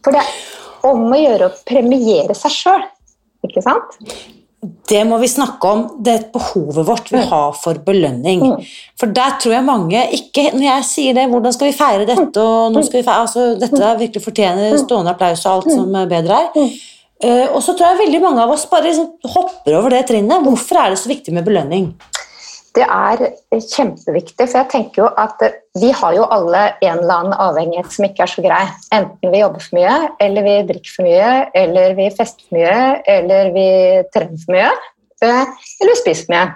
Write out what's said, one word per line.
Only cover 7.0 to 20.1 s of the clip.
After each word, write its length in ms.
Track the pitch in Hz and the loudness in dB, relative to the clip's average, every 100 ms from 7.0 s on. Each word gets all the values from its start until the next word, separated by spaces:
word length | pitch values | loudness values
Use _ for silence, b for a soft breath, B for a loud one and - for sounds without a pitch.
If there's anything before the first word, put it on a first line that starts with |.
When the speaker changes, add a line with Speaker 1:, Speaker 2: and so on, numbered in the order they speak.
| - | -2
Speaker 2:
vi 80 | 254 | -2
Speaker 1:
Mm. 80 | 208 | 0
Speaker 2:
har 220 | 160 147 | 0 -2
for 200 | 143 175 156 | -4 -6 -4
belønning. 640 | 170 196 151 123 151 185 | 0 0 0 -2 -2 0
Speaker 1:
Mm. 240 | 262 - B B B - | 0 -2 B B B -6
Speaker 2:
For 100 | 233 | -2
der 280 | 226 262 277 | 0 -2 -2
tror 140 | 240 | -2
jeg 100 | 226 | 0
mange, 380 | 262 247 165 214 247 | 0 0 0 0 -2
ikke 400 | 285 - - 294 | -4 -4 -2 0
når 100 | 262 | 0
jeg 200 | 277 262 | 0 0
sier 300 | 262 - 269 | -2 -2 0
det, 140 | 247 262 | 2 2
"Hvordan 240 | 240 233 | 0 0
skal 140 | 247 285 | 0 -2
vi 60 | 277 | 0
feire 280 | 294 202 208 | 0 2 0
dette?" 300 | 254 311 202 | 0 0 0
og 340 | 220 226 226 | 0 2 2
"Nå 100 | 226 | 0
skal 180 | 302 247 | 0 0
vi 40 | 247 | 2
feire", 160 | 208 226 | 0 0
altså, 320 | 240 247 214 | 0 0 0
dette 200 | 240 277 | 0 2
er 140 | 214 226 | 2 0
virkelig 260 | 233 214 214 | -2 -6 -8
fortjener 480 | 214 196 180 214 | -2 0 0 2
Speaker 1:
Mm. 140 | 285 269 | 0 0
Speaker 2:
stående 220 | 233 175 | -2 -2
applaus 320 | 175 180 170 196 | 0 -2 0 0
og 60 | |
alt 120 | 185 294 | 0 0
Speaker 1:
Mm. 100 | 302 | 0
Speaker 2:
som, 200 | 185 190 | 0 -2
eh, 100 | 185 | -2
bedre 260 | 170 165 | -2 0
er. 180 | 226 339 311 | 0 0 0
Speaker 1:
Mm. 140 | 262 B B B B _ | -2 B B B B _
Speaker 2:
Eh, 260 | 240 247 269 277 | 0 2 2 -2
og 60 | |
så 140 | - 359 | -2 2
tror 100 | 349 359 | 2 4
jeg 100 | 415 | 2
veldig 140 | 311 | 2
mange 180 | 359 262 | 2 2
av 80 | 233 | 2
oss 160 | 294 - | 0 0
bare 180 | 339 | 0
liksom 300 | 320 320 330 - - | 2 0 -2 -8 -4
hopper 480 | 359 370 - - 160 | -2 -2 -4 0 2
over 140 | 233 | 2
det 180 | 254 | 2
trinnet. 360 | 262 | 2